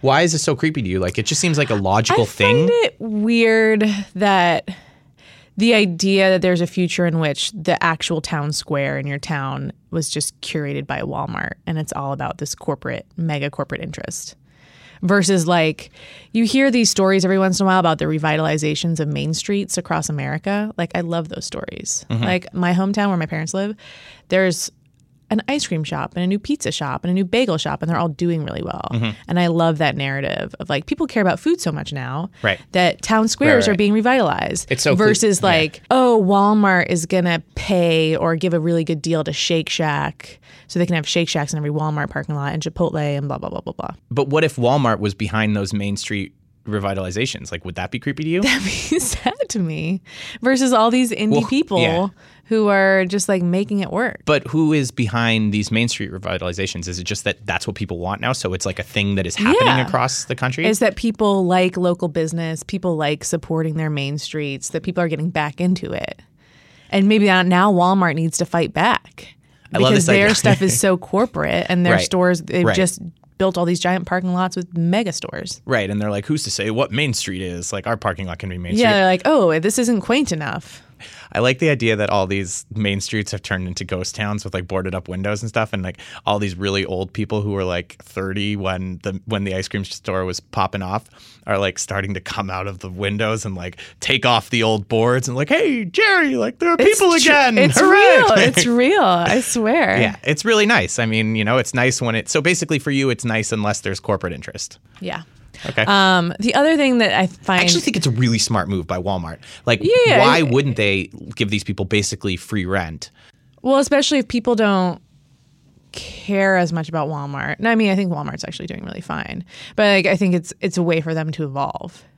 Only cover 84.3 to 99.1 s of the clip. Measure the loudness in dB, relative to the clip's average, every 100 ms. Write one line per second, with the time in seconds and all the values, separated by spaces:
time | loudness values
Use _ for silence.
84.3 | -4 -6 -8 -4 -4 -4 -6 -8 -6 -4
85.3 | -4 -4 -4 -2 -4 -6 -10 -16 -8 -2
86.3 | 0 -2 -4 -2 -2 -2 -4 -6 -6 -4
87.3 | -2 -2 -2 -2 -4 -6 -16 -12 -6 -4
88.3 | -4 -4 -2 -2 -4 -6 -6 -8 -8 -4
89.3 | -4 -2 -4 -4 -6 -6 -8 -6 -4 -4
90.3 | -6 _ -2 -2 -2 -4 -6 -6 -20 -20
91.3 | -18 -4 0 0 -4 -6 -4 -4 -6 -8
92.3 | -6 -6 -4 -6 -10 -12 -4 -4 0 0
93.3 | -2 -4 -8 -10 -12 -20 -12 0 2 4
94.3 | 2 2 0 2 2 0 2 2 2 0
95.3 | -4 0 2 2 0 -2 0 2 4 2
96.3 | 0 -2 -2 0 4 4 6 6 6 6
97.3 | 6 6 6 6 6 8 8 8 8 8
98.3 | 6 6 4 2 4 4 6 4